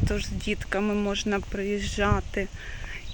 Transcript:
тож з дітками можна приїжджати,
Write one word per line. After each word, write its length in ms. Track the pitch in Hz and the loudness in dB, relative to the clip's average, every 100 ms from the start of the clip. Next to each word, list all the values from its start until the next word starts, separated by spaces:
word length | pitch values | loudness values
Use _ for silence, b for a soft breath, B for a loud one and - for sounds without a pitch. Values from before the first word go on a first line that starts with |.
| - | 4
тож 180 | 208 196 | 2 -2
з 20 | |
дітками 680 | 196 208 208 - 196 208 | -2 -2 -2 0 0 2
можна 460 | 208 202 202 214 202 | 2 2 0 0 0
приїжджати, 1080 | - 202 196 208 202 - 202 202 - - 190 B B B B B B | 0 -2 0 0 0 2 4 4 2 -2 -2 B B B B B B